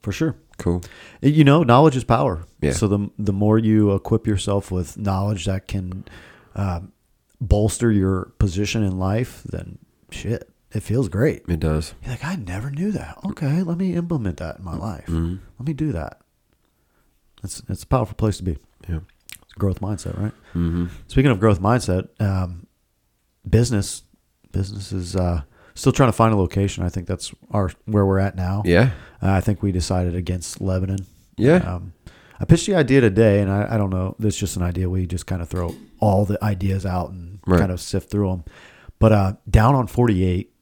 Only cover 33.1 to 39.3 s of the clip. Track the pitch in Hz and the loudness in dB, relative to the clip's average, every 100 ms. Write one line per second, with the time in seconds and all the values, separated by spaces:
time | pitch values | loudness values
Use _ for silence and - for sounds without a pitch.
33.1 | 95 113 101 98 98 104 110 101 92 92 | 6 6 4 2 0 0 0 0 -2 -4
34.1 | - 107 - 98 95 90 87 92 92 87 | -2 -4 -2 -4 -2 -4 -2 -2 -2 -4
35.1 | 90 - 92 85 92 87 - - _ 107 | -6 -6 -8 -6 -6 -6 -8 -18 _ 2
36.1 | 98 101 104 104 95 95 95 95 90 87 | 2 0 -2 -2 -2 -2 -2 -2 -4 -6
37.1 | 92 87 98 - 90 101 90 - 98 - | -10 -14 -10 2 4 4 -2 -4 -6 -4
38.1 | 104 98 92 - - - _ - _ 113 | -2 0 -2 -8 -20 -20 _ -20 _ 4
39.1 | 107 95 | 6 2